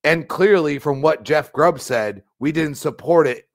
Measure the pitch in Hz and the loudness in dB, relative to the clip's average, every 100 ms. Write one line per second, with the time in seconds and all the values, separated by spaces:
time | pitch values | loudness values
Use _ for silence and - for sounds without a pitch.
0 | 147 165 147 - 196 196 156 139 147 139 | 0 0 -4 0 2 4 2 -4 -4 0
1 | 151 156 107 151 - 127 165 147 - 120 | 0 0 0 -2 -2 0 0 0 -4 -2
2 | 107 101 _ _ 139 156 156 139 151 - | -2 -8 _ _ -4 -2 -4 -4 -8 -8
3 | 147 170 143 123 _ | 2 2 2 -2 _